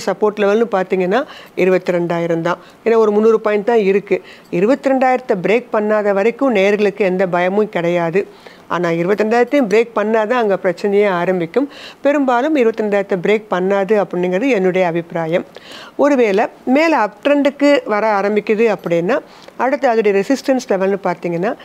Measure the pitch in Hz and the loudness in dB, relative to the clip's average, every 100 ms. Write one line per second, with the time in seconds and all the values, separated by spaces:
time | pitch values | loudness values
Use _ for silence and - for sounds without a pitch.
0 | - 185 214 208 196 214 226 196 185 185 | -2 -2 -2 0 0 2 0 -2 -2 -2
1 | 180 226 302 - - - 185 185 185 175 | 0 -2 -4 -14 -12 -2 2 2 0 -2
2 | 170 170 170 165 170 175 - - 226 226 | -2 -2 -2 -2 -2 -4 -8 -6 0 2
3 | 214 208 220 220 220 208 202 233 190 196 | 2 4 4 2 0 -2 2 2 2 0
4 | - 185 - - - 170 208 277 269 262 | 0 -4 -4 -20 -6 -2 0 0 0 2
5 | 254 254 254 196 180 240 240 220 214 214 | 2 0 -2 -2 0 0 0 -2 0 0
6 | 202 196 214 226 269 202 196 208 202 190 | 0 0 0 0 0 2 2 2 0 0
7 | 190 185 190 175 185 202 214 175 170 175 | -2 0 0 0 0 0 -2 -2 -2 0
8 | 170 185 196 - - - - 170 170 170 | 0 -2 -4 -14 -20 -20 -8 -4 -2 -2
9 | 170 202 214 233 240 285 214 214 233 220 | -2 0 0 0 2 0 2 0 0 -2
10 | 208 220 214 247 214 185 185 170 208 202 | 0 0 0 0 0 0 -2 -2 0 2
11 | 208 175 175 185 160 240 285 - - - | 2 0 0 -2 -2 -2 -4 -8 -20 -4
12 | 277 294 262 240 294 302 226 220 214 202 | 0 0 2 0 0 2 0 0 -2 -2
13 | 196 190 180 214 220 180 190 196 190 214 | -2 -2 0 -2 -2 -2 0 0 2 0
14 | 180 180 180 185 269 214 185 180 180 170 | 0 -2 -2 0 0 0 0 0 0 -2
15 | 165 165 160 175 - - - - - - | -6 -6 -2 -4 -4 -18 -20 -20 -14 0
16 | 285 269 220 196 269 - - 269 330 277 | 2 4 2 2 -2 -4 0 2 2 2
17 | 208 - 277 285 277 277 285 285 - 208 | 0 -2 -2 0 -2 2 2 2 0 -2
18 | 220 196 202 208 202 208 226 185 180 170 | 0 0 0 -2 -2 0 0 0 -2 -2
19 | 180 285 - - - - 247 285 254 226 | 0 -2 -4 -20 -20 -4 -2 0 2 2
20 | 208 196 196 269 - 254 - 196 190 196 | 2 0 0 -2 0 -2 0 0 0 0
21 | 185 170 175 170 208 294 | -4 -4 -4 -4 -4 -6